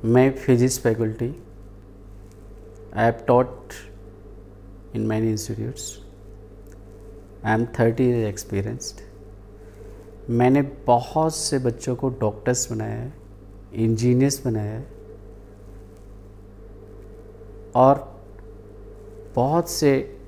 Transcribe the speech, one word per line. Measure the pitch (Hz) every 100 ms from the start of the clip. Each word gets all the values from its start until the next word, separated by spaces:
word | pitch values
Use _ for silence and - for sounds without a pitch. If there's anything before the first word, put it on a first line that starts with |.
| 113
मैं | 123 131 135 -
physics | 123 127 127 120
faculty, | 113 113 110 120 - - - - - - - - - - - - - - - -
I | - 113
have | 117 -
taught | 120 127 - - - - - - - - - - - - - - 113
in | 110
many | 110 113 107
institutes, | - 110 110 - - - - - - - - - - - - - - - - - 110
I | 110
am | 117 -
thirty | 117 117
years | 127 120 107
experienced। | 98 - 98 101 123 - - - - - - - - - - - - - - -
मैंने | 117 123 139
बहुत | 139 - - 120 123 156 160 156
से | - 139
बच्चों | 127 117 - 123
को | 131
डॉक्टर्स | 104 110 - - 123 -
बनाया | 110 107 110
है, | 120 - - - - - -
इंजीनियर्स | 113 113 110 120 123 139 135 131
बनाया | 110 104
है | 107 135 - - - - - - - - - - - - - - - - - - - - - - - - - - - - 135
और | 131 139 - - - - - - - - - - - - - -
बहुत | 131 165 170
से | - 147 135 - -